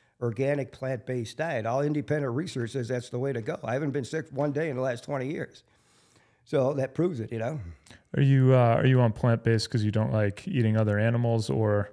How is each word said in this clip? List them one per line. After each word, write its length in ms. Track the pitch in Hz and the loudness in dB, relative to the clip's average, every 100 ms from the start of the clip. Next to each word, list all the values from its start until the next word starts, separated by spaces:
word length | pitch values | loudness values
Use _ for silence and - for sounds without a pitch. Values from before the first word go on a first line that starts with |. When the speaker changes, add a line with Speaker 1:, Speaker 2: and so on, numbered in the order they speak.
| _ _ | _ _
Speaker 1:
organic 540 | 120 107 135 143 127 | -4 -2 -2 -2 -4
plant-based 640 | - 131 127 - 127 113 - | -8 -6 -6 -6 -6 -6 -6
diet. 280 | 160 135 110 | -6 -4 -2
All 160 | 131 | 0
independent 540 | 147 147 - 147 139 120 | 0 -2 -2 -2 -2 -4
research 360 | 185 135 117 | -4 -6 -6
says 180 | 135 117 | -6 -4
that's 200 | 123 120 | -6 -6
the 100 | 123 | -6
way 120 | 135 | -4
to 100 | 123 | -4
go. 160 | 107 - | -6 -8
I 100 | - | -4
haven't 180 | 127 151 | -4 -2
been 120 | 139 | -4
sick 220 | 120 160 - | -6 -8 -8
one 200 | 135 147 | -4 -2
day 180 | 139 165 | -2 -4
in 60 | 127 | -4
the 60 | |
last 240 | 131 117 - | -4 -6 -6
twenty 260 | 143 131 | -6 -6
years. 320 | 170 143 - _ _ _ _ _ _ _ _ | -6 -10 -14 _ _ _ _ _ _ _ _
So 300 | _ 147 131 | _ 0 0
that 200 | 135 131 | 0 -2
proves 280 | - 175 143 | -2 -2 -2
it, 100 | 104 | -6
you 80 | 113 | -6
know? 220 | 117 156 87 80 _ - _ - | -6 -6 -10 -16 _ -20 _ 2
Speaker 2:
Are 40 | |
you, 320 | 139 135 131 | 4 6 6
uh, 220 | 131 120 117 | 6 6 4
are 100 | 131 | 4
you 140 | 127 | 6
on 140 | 120 | 4
plant-based 560 | 107 123 117 - 113 - | 2 2 2 2 0 0
'cause 160 | 120 107 | 0 0
you 60 | |
don't 200 | 107 113 | 0 0
like 340 | 110 104 98 - | 0 0 -2 -4
eating 260 | 131 110 110 | 0 2 2
other 240 | 107 104 | 2 2
animals, 500 | 113 120 120 113 107 | 2 2 0 0 0
or 420 | 131 107 104 101 | 0 2 2 -2